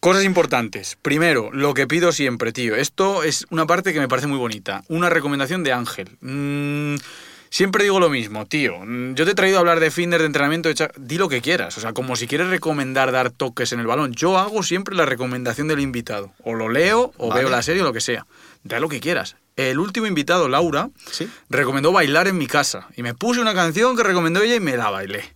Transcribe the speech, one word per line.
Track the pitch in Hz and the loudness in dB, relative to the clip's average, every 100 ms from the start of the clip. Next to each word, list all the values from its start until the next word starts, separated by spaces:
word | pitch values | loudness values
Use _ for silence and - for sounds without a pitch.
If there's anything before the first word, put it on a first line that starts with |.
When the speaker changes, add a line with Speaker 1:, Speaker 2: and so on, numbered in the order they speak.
Speaker 1:
Cosas | 175 185 | 4 4
importantes. | 196 185 151 131 117 110 95 - | 4 2 2 0 -2 -8 -12 -8
Primero, | - 143 170 139 104 | -2 2 4 2 0
lo | 139 143 | -2 0
que | 139 135 | 0 0
pido | 156 175 | 2 2
siempre, | 151 139 120 117 | 2 0 0 -4
tío. | 113 120 | -2 -2
Esto | 110 135 - 190 196 | 0 -2 0 0 2
es | 151 143 - | 0 -2 -4
una | 165 160 | -2 2
parte | 175 190 | 2 0
que | 151 | -2
me | 135 | 0
parece | 127 147 | 0 0
muy | 139 | -2
bonita. | 120 107 95 98 - | -4 -6 -8 -8 -4
Una | 165 175 | -2 2
recomendación | 160 143 143 135 185 | 2 0 -2 -2 -2
de | 151 | 0
Ángel. | 123 117 - 95 - | -2 -4 -8 -12 -14
Mm, | 131 135 143 143 143 147 147 143 - - - - - | -10 -6 -4 -4 -4 -4 -4 -6 -8 -20 -20 -20 -10
siempre | - 196 190 | 0 2 4
digo | 208 196 | 4 4
lo | 175 | 4
mismo, | 139 110 107 | 2 -4 -6
tío. | 101 151 127 87 | -4 -2 -2 -4
Mm, | 98 123 127 | -8 -6 -6
yo | 131 | 0
te | 165 | 0
he | 208 | 4
traído | 190 190 | 4 4
a | |
hablar | 175 165 | 4 4
de | 160 | 2
fitness, | 160 175 170 | 2 0 2
de | 160 | 2
entrenamiento, | 147 143 160 165 | 2 0 0 0
de | |
cha-, | 143 156 - | 0 -2 -4
di | 127 160 | -8 -2
lo | 190 | 0
que | 131 | 0
quieras. | 123 175 90 - | 0 0 -2 -6
O | |
sea, | 113 | -8
como | 110 127 123 | -6 -4 -4
si | 120 | -2
quieres | 147 180 | -2 0
recomendar | 185 160 147 131 131 131 | 0 -2 -2 -2 0 2
dar | 127 123 | 2 0
toques | - 135 - 123 | -2 -6 -2 -4
en | 120 | -2
el | 113 | -2
balón. | 123 147 | 0 -2
Yo | 117 165 185 | 0 2 2
hago | 202 214 | 2 -2
siempre | 175 175 196 190 | -2 -4 -4 0
la | 147 | 0
recomendación | 120 127 127 123 117 151 | 0 -4 -4 -4 -4 -2
del | 151 | -2
invitado. | 139 120 117 107 98 _ | -2 -4 -6 -8 -8 _
O | - | -6
lo | 113 113 | -4 0
leo, | 120 180 220 247 - | 2 4 4 0 -2
o | 117 | -2
Speaker 2:
Vale. | 120 | 0
Speaker 1:
veo | 131 | 2
la | 127 | 0
serie, | 117 175 | 0 0
o | |
lo | 170 | 0
que | 113 | -2
sea. | - 117 - - - - | -2 -4 -6 -20 -20 -20
Da | - 117 | -8 -4
lo | 156 | -4
que | 127 | -4
quieras. | 139 175 - - _ | -2 -2 -4 -12 _
El | - 131 131 | -4 -2 0
último | 196 196 220 | -2 -2 -2
invitado, | 175 139 175 147 | -2 2 2 4
Laura, | 135 170 143 226 - - | 2 2 0 -4 -10 -14
Speaker 2:
Sí. | - 196 - _ | -10 -10 -12 _
Speaker 1:
recomendó | 135 135 135 143 | 0 0 2 4
bailar | 190 151 147 190 | 4 4 4 2
en | 185 | 0
mi | 139 | 0
casa. | 147 135 98 - - | 0 0 -4 -12 -10
Y | |
me | 120 | -8
puse | 120 214 240 | -4 0 0
una | 226 | 0
canción | 190 170 160 240 247 | 2 2 4 2 4
que | |
recomendó | 220 180 165 175 | 2 4 2 2
ella | 220 240 | 4 2
y | |
me | 175 123 | 0 0
la | 110 | 0
bailé. | 98 98 101 - | -2 -6 -8 -12